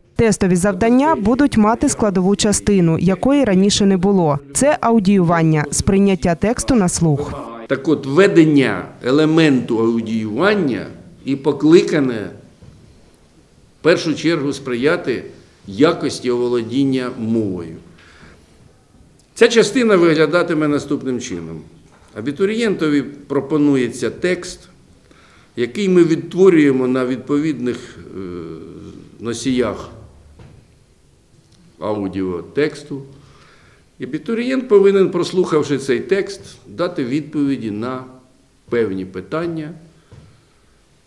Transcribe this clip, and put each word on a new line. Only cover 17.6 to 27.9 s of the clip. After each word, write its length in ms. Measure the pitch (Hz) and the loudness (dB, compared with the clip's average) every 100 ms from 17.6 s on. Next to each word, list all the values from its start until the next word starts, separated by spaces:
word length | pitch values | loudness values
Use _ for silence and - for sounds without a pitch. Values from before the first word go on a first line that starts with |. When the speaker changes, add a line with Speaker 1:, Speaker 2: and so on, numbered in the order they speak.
| 82 80 - - - - - - _ _ - _ _ _ _ _ _ - | -10 -14 -20 -20 -20 -20 -20 -20 _ _ -20 _ _ _ _ _ _ 2
Speaker 2:
Ця 100 | 240 | 4
частина 480 | 233 196 269 233 196 | 4 2 2 4 4
виглядатиме 720 | 170 156 156 175 175 160 151 | 4 4 2 2 0 0 0
наступним 540 | 147 139 143 127 123 | -2 -2 -6 -4 -6
чином. 400 | - 87 82 80 - - - _ _ | -6 -10 -10 -14 -16 -20 -20 _ _
Абітурієнтові 880 | - 117 147 196 220 233 170 156 147 | -12 -8 -2 -2 0 -2 -2 0 0
пропонується 1080 | 120 - - 139 139 156 143 139 120 - 117 | -2 -8 -6 -4 -2 0 2 2 0 -4 -6
текст, 500 | - 180 180 - - - - _ _ _ _ _ _ _ - | -4 -4 -4 -6 -16 -20 -20 _ _ _ _ _ _ _ -6
який 340 | 120 123 202 | -6 -2 2
ми 140 | 180 | 4
відтворюємо 840 | 160 156 131 175 190 165 147 131 127 | 4 2 -4 4 6 6 4 2 0
на 180 | 131 127 | 0 -2
відповідних, 720 | 131 98 143 156 131 120 113 - | -4 -4 -2 -2 -4 -4 -6 -10